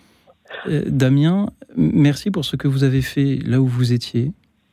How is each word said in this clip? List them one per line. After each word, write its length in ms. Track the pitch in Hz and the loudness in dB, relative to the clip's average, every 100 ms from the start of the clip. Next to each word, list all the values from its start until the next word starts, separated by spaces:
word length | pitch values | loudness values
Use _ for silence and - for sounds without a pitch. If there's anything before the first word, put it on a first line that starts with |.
| _ _ _ _ _ - - | _ _ _ _ _ -14 -6
Euh, 160 | 151 - | -4 -2
Damien, 600 | 143 131 139 156 190 202 - - - | 0 2 4 2 2 -2 -6 -12 -2
m-, 140 | 156 | 0
merci 360 | - 147 139 214 | 4 2 2 -4
pour 140 | 190 | -4
ce 140 | 139 143 | -4 -4
que 100 | 143 | -2
vous 160 | 135 | 0
avez 180 | 135 131 | 2 0
fait 360 | 127 - 139 131 | -2 -2 0 0
là 240 | - 127 | 0 0
où 60 | 131 | 0
vous 260 | 123 120 | 0 0
étiez 400 | 120 - 120 131 - _ _ _ | 0 -2 -4 -4 -6 _ _ _